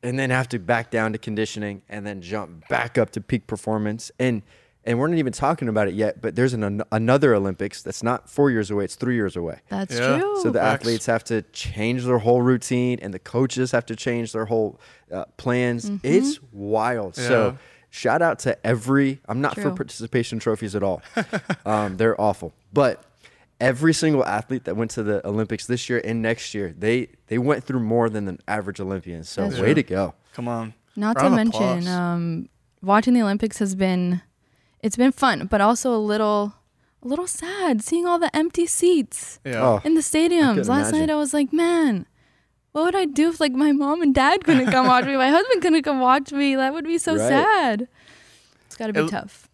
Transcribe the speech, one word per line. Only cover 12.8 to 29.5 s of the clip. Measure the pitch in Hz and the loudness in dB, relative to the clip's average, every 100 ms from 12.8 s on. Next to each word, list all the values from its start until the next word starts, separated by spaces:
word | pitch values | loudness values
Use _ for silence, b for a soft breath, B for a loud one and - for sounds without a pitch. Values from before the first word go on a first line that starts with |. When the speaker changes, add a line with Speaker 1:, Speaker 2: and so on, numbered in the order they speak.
| 123 123 | 0 -2
Speaker 1:
and | 98 | -6
the | 92 | -12
coaches | - 120 131 127 127 | -6 -2 -2 0 0
have | 123 113 | 0 -2
to | 113 | -8
change | - 120 113 | -4 -4 -4
their | 113 | -6
whole, | 110 113 107 - b b b | -2 0 0 -4 b b b
uh, | 92 - _ | -10 -10 _
plans. | 131 123 123 120 202 | -2 0 0 -2 -6
Speaker 2:
Mm-hmm. | 202 135 | -6 2
Speaker 1:
It's | 170 269 302 135 | 2 2 -4 -12
wild. | 107 101 107 113 120 98 85 | -12 -2 0 0 -2 -6 -6
So | 123 123 104 | 0 2 2
Speaker 3:
Yeah. | 135 b b b | -2 b b b
Speaker 1:
shout | - 123 135 | -6 0 2
out | 170 135 | 2 0
to | 131 - 110 | -4 -2 0
every, | 120 113 135 139 135 - | -2 2 2 2 -2 -6
I'm | 113 | -4
not | 143 - | -2 -2
for | |
Speaker 2:
True. | 208 | -4
Speaker 1:
participation | 185 - - 113 127 117 113 | -4 -10 -10 -4 -2 -2 -4
trophies | 117 110 107 | -2 -2 -2
at | 98 | -2
all. | 98 87 - | -2 -2 -6
Speaker 3:
<laughs> | - 202 202 - 180 - | -6 -4 -6 -6 -8 -2
Speaker 1:
Um, | 107 104 95 | 0 0 0
they're | 113 110 | 0 2
awful. | 104 98 82 _ _ | 0 0 -6 _ _
But | 139 135 - _ _ b b b _ | 2 2 0 _ _ b b b _
every | 123 127 160 | 0 2 2
single | 156 160 147 | 2 2 2
athlete | - 104 113 131 | 2 -2 -4 -8
that | - 95 | -6 -4
went | 113 | -4
to | - | -4
the | 104 104 - | -2 -2 -2
Olympics | 104 110 110 - | -4 -2 -6 -4
this | 120 - | -6 -2
year | 123 | -4
and | - 113 | -2 -4
next | 113 113 - | -2 -4 -6
year, | 107 95 80 | -6 -6 -4
they, | 104 120 120 _ _ | 0 0 -2 _ _
they | 113 | -2
went | 127 143 | 0 -2
through | - 131 | -2 -4
more | 110 117 117 | 0 2 2
than | 107 101 | 0 -6
an | 87 - | -8 -6
average | 107 98 98 | -6 -6 -8
Olympian. | 95 98 85 85 | -6 -6 -8 -12
So | 87 - | -12 -6
Speaker 3:
That's | 101 | -4